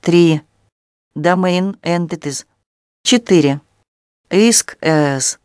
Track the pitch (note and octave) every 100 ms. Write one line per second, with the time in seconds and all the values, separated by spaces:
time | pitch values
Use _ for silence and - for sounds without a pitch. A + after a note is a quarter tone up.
0 | - F3 E3+ D#3 _ _ _ _ _ _
1 | _ - D#3+ F3+ F#3 F3+ F#3+ G3 E3 E3+
2 | E3 E3 D3 C3+ - _ _ _ _ _
3 | - B3 - F3+ C#3+ C#3+ _ _ _ _
4 | _ _ _ F3+ A3+ A3 - - D#3 D#3
5 | D3 C3+ B2+ -